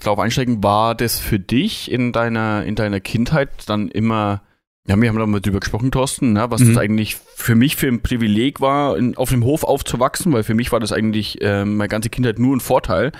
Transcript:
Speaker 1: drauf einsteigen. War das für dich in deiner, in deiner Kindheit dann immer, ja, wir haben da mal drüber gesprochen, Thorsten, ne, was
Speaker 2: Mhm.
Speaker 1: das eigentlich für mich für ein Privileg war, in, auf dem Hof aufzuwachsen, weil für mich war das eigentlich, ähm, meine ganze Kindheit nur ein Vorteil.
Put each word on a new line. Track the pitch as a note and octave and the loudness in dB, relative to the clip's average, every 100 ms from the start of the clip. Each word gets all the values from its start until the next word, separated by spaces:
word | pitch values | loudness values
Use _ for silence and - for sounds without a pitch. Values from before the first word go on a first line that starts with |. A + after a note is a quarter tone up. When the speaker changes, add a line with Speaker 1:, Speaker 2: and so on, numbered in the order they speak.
Speaker 1:
drauf | G#2+ G2+ | -2 0
einsteigen. | - C#3+ B2 A2 | 0 0 0 0
War | G2+ G#2 A2+ | 2 4 2
das | A2+ A#2 - | 0 -2 -4
für | - G#2+ | -2 -2
dich | - A#2+ G#3+ - - | 0 0 0 -4 -4
in | B2 B2 | -2 0
deiner, | A#2 A#2 A2+ A2 G#2 | 0 0 -2 -2 -2
in | E2+ | -2
deiner | G#2+ G#2 G2 | -2 -2 -4
Kindheit | - - A#3+ D3+ C#3 - - | -2 -2 0 0 0 -6 -4
dann | G#2 G#2 | -4 -2
immer, | G2+ A2 A2 G#2 G2 - _ _ _ - | -2 0 0 0 -2 -8 _ _ _ 0
ja, | G2 | 2
wir | A#2 | 2
haben | A2 | 2
da | |
mal | G#2+ G#2 | 0 0
drüber | G2+ G2 | 0 -2
gesprochen, | - G#2+ C3 | -2 -4 0
Thorsten, | C3 C3+ - B2+ | 0 0 0 0
ne, | G#2 A#2+ | 2 2
was | A2+ | 4
Speaker 2:
Mhm. | A#2+ | 4
Speaker 1:
das | A2+ | 4
eigentlich | G#2 A2 G#2+ - - | 2 0 -2 -6 -14
für | - - | -6 2
mich | A2+ C#3 | 4 4
für | - C#3+ | 2 -2
ein | A#2+ | 0
Privileg | - B2 A2 G#2 C3+ - | -2 0 0 2 0 0
war, | C3+ C#3+ C#3+ E2+ | 0 2 0 0
in, | A#2+ - | 0 -2
auf | B2+ | 0
dem | B2+ | 2
Hof | A#2+ D#3 | 2 0
aufzuwachsen, | - C#3 - C#3+ B2+ - F3+ | 0 -2 -2 -2 -2 0 0
weil | A#2+ | 0
für | A2 | 2
mich | A2 B2 | 0 0
war | A2+ | 0
das | G#2+ | 0
eigentlich, | G2 A2 G#2+ G2+ - | -2 0 0 -4 -4
ähm, | G#2 G2+ G2+ | 0 0 0
meine | G#2 G#2 | -2 -2
ganze | A2 A2+ | -4 -4
Kindheit | - B2 A2 | -2 0 2
nur | B2+ | 2
ein | C3 | 2
Vorteil. | - C3+ - F#2 C3 | 2 0 2 0 0